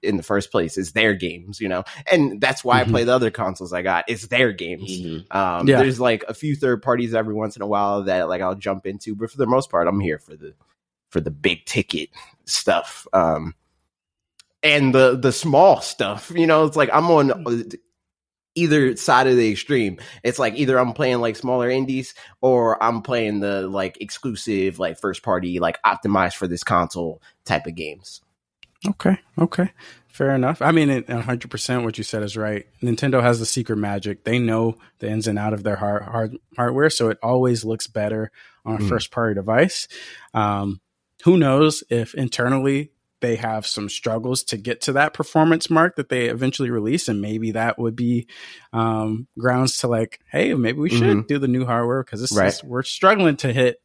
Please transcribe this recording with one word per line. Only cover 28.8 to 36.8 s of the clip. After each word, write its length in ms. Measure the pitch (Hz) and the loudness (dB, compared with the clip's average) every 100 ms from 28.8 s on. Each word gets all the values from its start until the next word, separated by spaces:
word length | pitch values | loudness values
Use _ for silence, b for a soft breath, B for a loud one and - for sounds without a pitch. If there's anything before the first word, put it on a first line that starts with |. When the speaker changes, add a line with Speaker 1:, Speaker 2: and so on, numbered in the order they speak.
| 196 | -6
Speaker 2:
Okay. 320 | 208 185 190 _ - | -2 0 -2 _ -2
Okay. 340 | 165 - 180 _ B B B | -2 0 -4 _ B B B
Fair 240 | - 139 | -4 0
enough. 300 | 135 127 160 | 0 0 0
I 80 | 139 | 2
mean, 180 | 165 147 | 4 4
it, 160 | 131 - | 0 -2
a 140 | 120 | -6
hundred 300 | 113 123 123 | -4 -6 -6
percent 320 | 113 - 123 | -10 -4 -2
what 160 | 117 107 | -2 -6
you 40 | |
said 200 | 107 110 | -6 -6
is 120 | 104 107 | -6 -4
right. 300 | 107 104 - _ | -4 -4 -8 _
Nintendo 400 | 123 117 143 131 | -4 -2 2 4
has 180 | 120 117 | 4 2
the 60 | 113 | 0
secret 300 | - 117 107 | -4 -2 -2
magic. 460 | 104 101 101 98 | -2 -4 -6 -8
They 160 | - 123 | -2 0
know 380 | 117 113 113 110 b _ | 0 0 0 -4 b _
the 100 | 107 | -6
ins 180 | 107 110 | -4 -2
and 100 | 104 | -2
out 160 | 107 | -4
of 80 | 107 | -4
their 140 | 104 101 | -4 -4
har-, 260 | 104 104 | -2 -4
hard-, 360 | 101 117 110 123 _ - | -4 -6 -6 -8 _ -4
hardware, 340 | 123 127 | -2 2